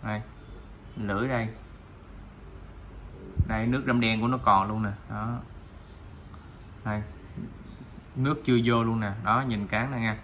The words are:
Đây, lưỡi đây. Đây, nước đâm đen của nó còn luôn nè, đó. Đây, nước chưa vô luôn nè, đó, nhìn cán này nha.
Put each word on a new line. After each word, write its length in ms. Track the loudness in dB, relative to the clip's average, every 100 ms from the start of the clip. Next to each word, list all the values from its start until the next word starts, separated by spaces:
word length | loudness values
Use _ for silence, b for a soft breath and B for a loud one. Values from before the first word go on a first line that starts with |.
Đây, 180 | -4 -4 -6 -14 -16 -14 -14 -16 -14 -6
lưỡi 300 | -2 0 2
đây. 200 | 2 0 -4 -14 -18 -18 -18 -16 -16 -16 -16 -16 -14 -14 -14 -14 -14 -14 -14 -10 2 4
Đây, 200 | 4 4
nước 180 | 2 4
đâm 140 | 4
đen 220 | 6 4
của 60 | 4
nó 100 | 4
còn 300 | 8 8 6
luôn 160 | 2
nè, 60 | 0 -2 -6
đó. 260 | -4 -4 -4 -8 -14 -16 -16 -16 -18 -16 -16 -16 -16 -16 -18 -18 -10 -4
Đây, 160 | -4 -4 -10 -14 -10 -10 -12 -16 -16 -16 -16 -10 0
nước 260 | 2 2 6
chưa 120 | 6
vô 200 | 8 6
luôn 160 | 4 2
nè, 120 | 0 -2
đó, 200 | 4 4 4
nhìn 200 | 0 0
cán 240 | 0 0
này 100 | 0
nha. 160 | 0 0